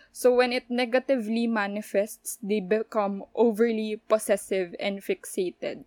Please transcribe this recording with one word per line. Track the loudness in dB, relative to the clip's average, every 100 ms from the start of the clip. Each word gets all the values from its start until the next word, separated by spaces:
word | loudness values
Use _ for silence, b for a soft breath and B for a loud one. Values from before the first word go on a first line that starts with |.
| b
So | 2 4
when | 4 2
it | 0 -4
negatively | -2 0 0 2 0 0 0 0
manifests, | 0 -2 -4 -2 -2 -2 -6 -12 -10
they | -2 -2
become | 0 -2 0 -2 -2 -4 -6
overly | 2 2 4 2 2 -2 -6 0
possessive | 0 2 -2 0 -2 -2 -4
and | -6 -4
fixated. | -4 -6 -4 -4 -4 -4 -8 -8